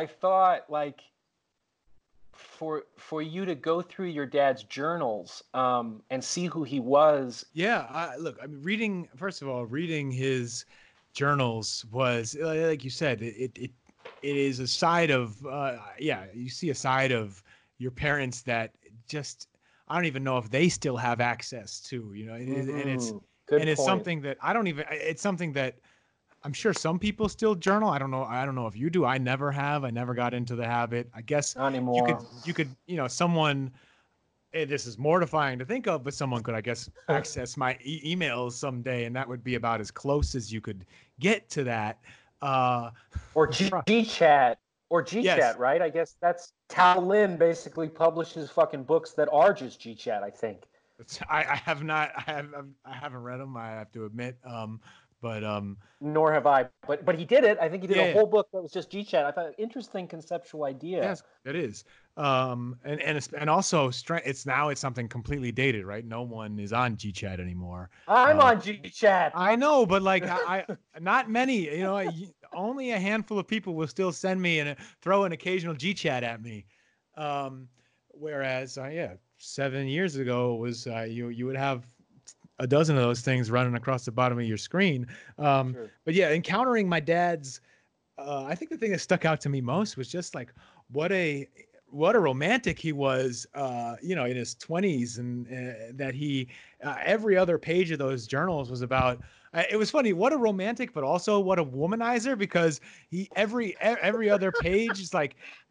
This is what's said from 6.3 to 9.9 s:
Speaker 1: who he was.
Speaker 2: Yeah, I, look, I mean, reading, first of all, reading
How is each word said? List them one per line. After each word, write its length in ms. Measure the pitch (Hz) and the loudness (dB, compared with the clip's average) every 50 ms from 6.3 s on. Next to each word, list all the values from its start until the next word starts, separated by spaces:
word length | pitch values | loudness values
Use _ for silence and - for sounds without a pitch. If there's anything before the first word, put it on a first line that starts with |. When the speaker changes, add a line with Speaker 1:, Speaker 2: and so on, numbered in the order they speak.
| - 175 180 | -4 -4 -4
Speaker 1:
who 160 | 165 - 165 147 | -4 -4 -4 -6
he 160 | 120 139 135 | -4 -4 -4
was. 680 | 113 123 139 143 156 156 147 139 131 123 110 - - _ - | 0 4 6 6 8 8 6 4 0 -4 -8 -12 -16 _ -6
Speaker 2:
Yeah, 320 | 156 180 220 233 180 127 117 | -2 0 0 0 0 -2 -4
I, 260 | 139 160 170 156 123 | -6 -6 -6 -6 -8
look, 200 | 139 165 151 - - | -8 -10 -10 -10 -12
I 60 | 123 | -14
mean, 140 | 147 151 139 | -14 -14 -8
reading, 460 | 143 180 220 220 233 208 196 180 165 - - | -4 -2 -2 -2 -2 -2 -4 -4 -8 -10 -12
first 260 | 139 180 196 - - | -10 -10 -8 -8 -8
of 60 | 139 | -8
all, 180 | 135 127 123 120 | -6 -6 -6 -6
reading 460 | 107 123 151 175 160 | -6 -6 -6 -4 -4